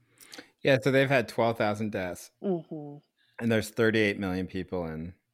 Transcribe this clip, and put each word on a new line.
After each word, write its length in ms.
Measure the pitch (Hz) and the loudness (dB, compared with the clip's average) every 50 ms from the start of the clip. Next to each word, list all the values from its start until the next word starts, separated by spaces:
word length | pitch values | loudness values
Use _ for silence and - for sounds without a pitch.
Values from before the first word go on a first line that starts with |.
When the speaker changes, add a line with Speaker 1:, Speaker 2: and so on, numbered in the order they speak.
| _ _ _ - - - - - - _ _ _ | _ _ _ -20 -20 -20 -20 -20 -20 _ _ _
Speaker 1:
Yeah, 160 | - 143 135 131 - | 2 2 4 4 4
so 80 | 143 | 4
they've 180 | 131 135 139 131 | 4 4 4 4
had 200 | 139 123 107 - | 2 2 0 0
twelve 280 | - - 113 117 113 | 0 0 2 2 2
thousand 360 | - 110 104 104 104 110 104 107 | 0 0 0 0 -2 -4 -4 -4
deaths. 380 | 98 92 90 85 - - - _ - 185 | -4 -6 -6 -8 -10 -14 -20 _ -8 -4
Speaker 2:
Mm-hmm. 540 | 202 180 165 147 - 165 151 147 143 143 147 - _ _ _ _ _ _ - | -4 -4 -4 -6 -8 -12 -12 -12 -14 -16 -18 -20 _ _ _ _ _ _ -4
Speaker 1:
And 120 | 120 113 | 0 2
there's 180 | 113 107 101 - | 2 2 0 -2
thirty-eight 500 | - - 113 110 107 110 107 101 101 101 | 0 2 2 4 4 4 4 2 2 0
million 260 | 101 92 90 95 90 | -2 -2 -2 -2 -4
people 400 | 85 - 92 87 - 92 90 85 | -4 -6 -8 -6 -6 -6 -6 -4
in 260 | 80 78 78 82 90 - _ _ _ | -6 -8 -8 -10 -12 -14 _ _ _